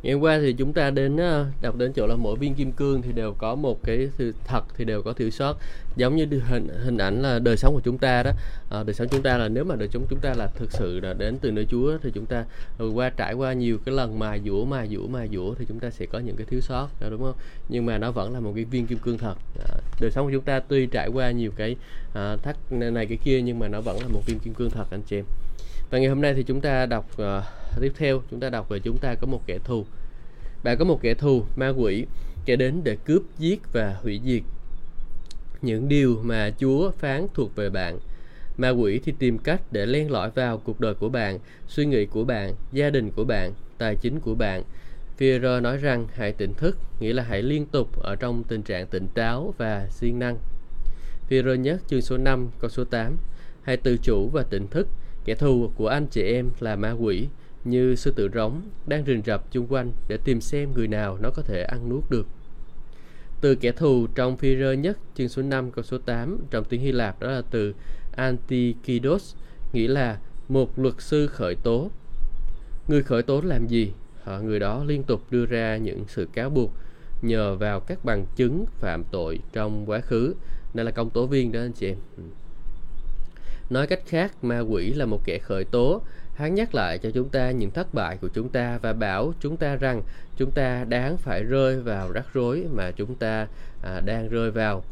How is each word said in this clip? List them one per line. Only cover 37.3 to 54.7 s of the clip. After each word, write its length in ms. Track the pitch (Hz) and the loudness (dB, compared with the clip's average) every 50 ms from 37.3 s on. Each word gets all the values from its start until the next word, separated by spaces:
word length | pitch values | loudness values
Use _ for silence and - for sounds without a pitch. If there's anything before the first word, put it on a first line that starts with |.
| - | -2
thuộc 220 | - 127 98 - | -2 -2 -2 -2
về 140 | - 104 98 | -2 -2 -2
bạn. 300 | 95 95 90 87 85 101 - - - - - - - - - - - | 0 -2 -2 -2 -4 -6 -4 -6 -6 -6 -8 -12 -10 -6 -4 -4 -2
Ma 120 | - 127 127 | 0 2 2
quỷ 300 | 127 120 117 101 101 117 | 4 4 2 2 2 0
thì 140 | - 160 139 - | 0 -2 -2 2
tìm 180 | 135 123 113 | 2 2 2
cách 240 | 104 - 147 165 190 - - | 2 0 0 0 0 -2 -2
để 140 | - 107 101 | -2 -2 0
len 260 | 113 131 147 151 151 | 2 0 0 0 0
lỏi 180 | 135 104 90 110 113 | 0 -2 -2 -2 -2
vào 220 | 131 127 120 113 | 0 0 0 -2
cuộc 220 | 110 - - 107 104 | -4 -4 -6 -2 0
đời 140 | 117 110 101 | 0 0 0
của 160 | - 101 113 | 0 -2 -2
bạn, 300 | 131 123 110 98 95 92 - - - - - | 0 0 -2 -2 -2 -6 -8 -14 -14 -12 -10
suy 180 | - - 151 147 | -6 -2 0 2
nghĩ 200 | 147 139 110 104 | 2 4 2 2
của 180 | - - 110 113 | 0 0 -2 0
bạn, 300 | 127 123 107 101 98 - - - - | 0 0 -2 0 -2 -2 -2 -4 -4
gia 180 | - 135 143 147 | 0 0 2 2
đình 220 | 147 135 110 101 | 2 2 0 0
của 120 | - - 127 | -2 0 0
bạn, 300 | 123 113 101 92 90 98 - - - - | 2 2 2 2 0 -2 -6 -10 -12 -8
tài 180 | - 117 110 104 | -4 -2 0 0
chính 240 | - - 120 123 160 | 2 0 0 -2 0
của 160 | - 117 110 | -2 -2 0
bạn. 280 | 117 117 101 95 92 - - - - - - - - - - - - | 2 2 2 0 -2 -4 -6 -8 -8 -8 -8 -8 -8 -8 -8 -2 2
Führer 420 | 135 131 131 123 123 127 127 123 | 4 4 4 4 2 2 2 2
nói 160 | 120 120 131 | 2 0 0
rằng 300 | 139 139 143 127 120 113 110 - | 0 0 0 0 0 -2 -4 -4
hãy 180 | - 110 101 | -2 -2 -2
tỉnh 220 | 107 - 101 95 95 | -2 0 -2 0 0
thức, 240 | - 151 175 190 - - - - - | 2 2 2 2 2 -2 -2 -2 0
nghĩa 140 | 113 110 117 | 0 2 0
là 100 | 127 120 | 0 0
hãy 180 | 117 110 98 | 0 -2 0
liên 240 | 110 131 147 151 147 | 0 0 0 0 -2
tục 340 | 147 - 139 113 - - - | 0 0 0 0 2 2 0
ở 160 | - - 101 | 0 0 0
trong 280 | 101 - 123 120 117 117 | -2 -2 0 -2 -2 -2
tình 180 | - 117 107 | -2 -4 -4
trạng 260 | 101 - 101 90 92 | -4 -4 -4 -6 -4
tỉnh 200 | 95 - 92 95 92 - | -4 -4 -2 -2 -2 0
táo 400 | 117 113 113 117 127 156 208 185 | 0 2 2 2 0 -2 -4 -4
và 300 | - 120 110 107 101 98 101 | -2 -2 -2 0 -2 -2 -4
siêng 280 | - - 120 120 120 123 | -2 0 0 0 2 2
năng. 180 | 123 123 120 110 - - - - - - - - - - - - - - - - - - | 0 -2 -2 0 0 0 0 0 -2 -2 -2 2 4 4 4 2 0 -2 -2 -2 0 2
Führer 260 | 131 131 123 131 127 | 2 4 4 4 2
nhất 260 | 127 127 139 165 185 - | 2 2 0 -2 -2 -2
chương 140 | - 143 127 | 0 2 2
số 160 | 117 - 131 | 2 2 2
năm, 320 | 127 131 135 131 127 127 120 - - | 4 6 6 4 4 2 -2 -2 -4
câu 100 | - 113 | -4 -2
số 140 | - 131 123 | 0 -2 -2
tám. 340 | - - 117 113 120 147 170 - - - - - - - - | 0 0 0 0 2 2 2 2 0 -2 -4 -6 -10 -12 -8
Hãy 160 | - - 127 | -4 -2 -2
tự 200 | 123 - 131 123 | 2 4 2 4
chủ 320 | 107 - 127 113 101 98 117 147 | 4 4 4 4 4 4 2 2
và 100 | 151 127 | 0 0
tỉnh 240 | - 104 98 101 | 0 0 -2 -2
thức, 200 | 98 | -2